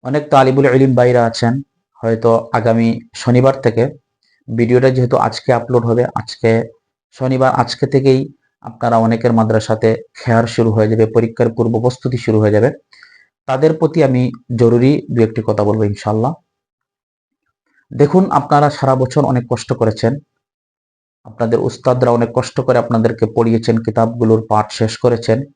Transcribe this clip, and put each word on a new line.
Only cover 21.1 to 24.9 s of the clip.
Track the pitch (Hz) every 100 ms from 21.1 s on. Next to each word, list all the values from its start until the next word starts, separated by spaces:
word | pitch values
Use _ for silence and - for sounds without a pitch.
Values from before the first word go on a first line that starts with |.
| _ -
আপনাদের | 110 117 117
উস্তাদরা | 127 - - 127 120
অনেক | 120 117
কষ্ট | - 120 -
করে | 135 123
আপনাদেরকে | 120 120 110 113 110
পড়িয়েছেন, | - 113 113 113 113 113
কিতাবগুলোর | 110 113 120 113 110 110
পাঠ | 107 104
শেষ | - 110